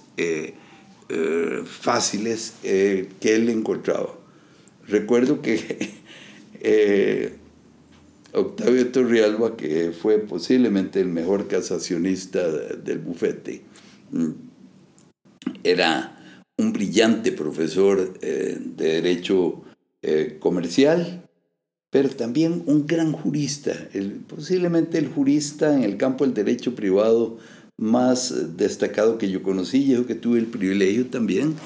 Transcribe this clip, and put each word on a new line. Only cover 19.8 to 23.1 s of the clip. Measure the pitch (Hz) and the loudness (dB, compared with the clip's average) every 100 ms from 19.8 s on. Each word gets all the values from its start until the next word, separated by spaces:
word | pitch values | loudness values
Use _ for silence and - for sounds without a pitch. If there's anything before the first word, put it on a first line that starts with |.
| _ _ | _ _
eh, | 78 78 76 - | -2 0 0 -2
comercial, | - - 87 - 143 170 170 - - _ _ _ _ _ _ | -2 0 -2 2 4 4 0 -8 -16 _ _ _ _ _ _
pero | 131 139 | 0 0
también | - 117 131 165 170 170 | -2 -4 0 0 0 0
un | 151 147 | 0 2
gran | 165 160 | 0 -2